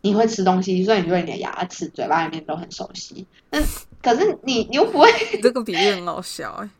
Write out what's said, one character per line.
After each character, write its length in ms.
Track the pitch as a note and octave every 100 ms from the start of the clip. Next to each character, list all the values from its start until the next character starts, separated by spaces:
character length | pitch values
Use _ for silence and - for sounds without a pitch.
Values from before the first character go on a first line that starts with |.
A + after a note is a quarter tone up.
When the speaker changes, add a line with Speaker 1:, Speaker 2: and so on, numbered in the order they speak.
Speaker 1:
你 120 | G3+
会 120 | G#3 A3+
吃 180 | A3
东 180 | F#3 F#3
西， 220 | F#3 F#3
所 100 | F#3+
以 80 | G#3+
你 60 | E3+
对 140 | F3+
你 80 | E3
的 60 | -
牙 260 | - -
齿、 240 | B2 - E3
嘴 180 | - A#2+
巴 180 | E3
里 60 | D#3+
面 140 | D#3+
都 100 | D#3 E3
很 140 | E3
熟 180 | - -
悉。 320 | - - - - _ _
那， 100 | D4 D4+ - - -
可 160 | B3 A#3+
是 200 | G#4 -
你， 220 | C4 A#3+
你 120 | - C4+
又 80 | A4
不 120 | E4
会。 100 | G4 A#4
Speaker 2:
<laughs> 100 | A4+
你 80 | -
这 100 | A#3
个 100 | B3
比 100 | A3
喻 200 | F#3+ C#4+
很 140 | F#3+ F3
好 140 | E3+
笑 320 | F3+ - -
欸。 160 | - G3+